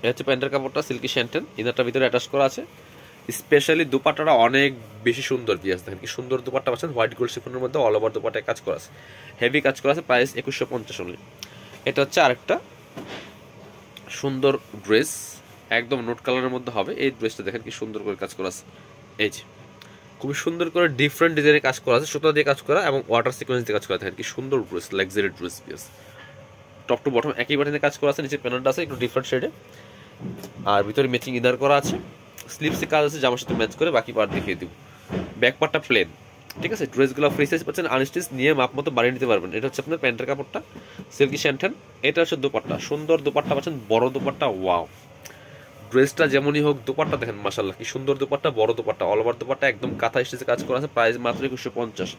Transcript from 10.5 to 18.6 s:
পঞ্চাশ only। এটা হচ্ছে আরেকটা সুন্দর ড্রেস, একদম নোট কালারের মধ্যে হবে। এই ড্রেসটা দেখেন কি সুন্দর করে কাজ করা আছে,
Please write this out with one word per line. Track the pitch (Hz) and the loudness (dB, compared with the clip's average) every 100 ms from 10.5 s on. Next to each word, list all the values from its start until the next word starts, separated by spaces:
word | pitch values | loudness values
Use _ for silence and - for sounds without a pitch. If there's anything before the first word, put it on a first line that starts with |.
| - 123 | -4 -4
পঞ্চাশ | 123 107 - | -4 -8 -10
only। | 90 90 - - - - - - - | -10 -10 -18 -20 -20 -18 -20 -6 -4
এটা | 139 | 0
হচ্ছে | 139 - 135 | 0 4 4
আরেকটা | 123 - 392 - - - - - - - - - - - - - - - - | 2 -2 -4 -4 -20 -20 -16 -14 -14 -16 -20 -20 -20 -20 -20 -20 -20 -16 -6
সুন্দর | 139 131 139 139 - 107 101 | -6 2 2 2 -4 -16 2
ড্রেস, | 107 151 - - - - - - 117 | 4 4 -6 -12 -18 -20 -20 -2 -2
একদম | 120 135 117 | 0 -4 -4
নোট | 120 - | -6 -2
কালারের | 127 127 127 | 0 0 -4
মধ্যে | 123 110 | -4 -4
হবে। | 98 - | -4 0
এই | 135 117 | -2 0
ড্রেসটা | 110 - 98 | -4 -4 -8
দেখেন | 110 110 | -8 -10
কি | - | -10
সুন্দর | 110 107 101 | -8 -6 -6
করে | 95 | -6
কাজ | 92 - | -8 -6
করা | 92 | -8
আছে, | - | -8